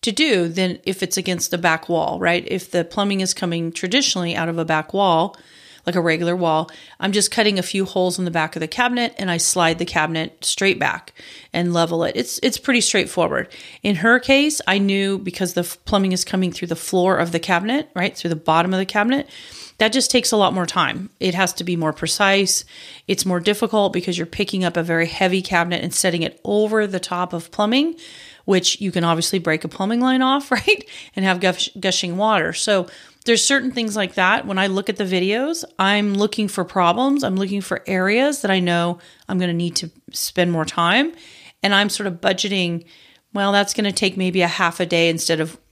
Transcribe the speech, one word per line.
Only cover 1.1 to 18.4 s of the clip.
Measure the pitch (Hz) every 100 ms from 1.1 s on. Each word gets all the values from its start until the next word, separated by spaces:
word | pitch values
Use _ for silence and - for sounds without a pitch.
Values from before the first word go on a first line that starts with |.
| 190
against | 185 180 -
the | 175
back | 170 160 -
wall, | 170 160 180
right? | 180 175 -
If | 190 -
the | 180 -
plumbing | - 202 196
is | 185
coming | - 180 170 165
traditionally | 165 185 247 277 190 175 170
out | 165
of | 165
a | 165
back | 156 156
wall, | 196 196 165 190 - - - - - -
like | 180
a |
regular | 165 160 170 180
wall, | 170 156 160 - - -
I'm | 185
just | 202 196
cutting | - 214 196
a |
few | 175 190
holes | 190 190 185 175
in |
the | 180
back | 165 160 165
of |
the | 160
cabinet | - 247 247 233 -
and | 185
I | 170
slide | - 185 165 165
the | 175
cabinet | 165 156 165 160 _ -
straight | - 196 -
back | 143 - - - - - -
and | 175 175
level | 170 165 165 170
it. | -
It's, | 240 -
it's | 262 -
pretty | - 247
straightforward. | - 208 - - 165 135 - - - -
In | 202 185
her | 214 247
case, | 247 269 294 302 -
I | 196
knew | 196 196 196 196
because | 190 - 180 175
the |
f-, | 175 -
plumbing | - 202 190
is | 185
coming | - 190 185
through | 170 175
the | 170
floor | - 190 180 185
of | 170
the | 165
cabinet, | 170 175 202 269 - 185
right, | 196 -
through | 175
the |
bottom | 156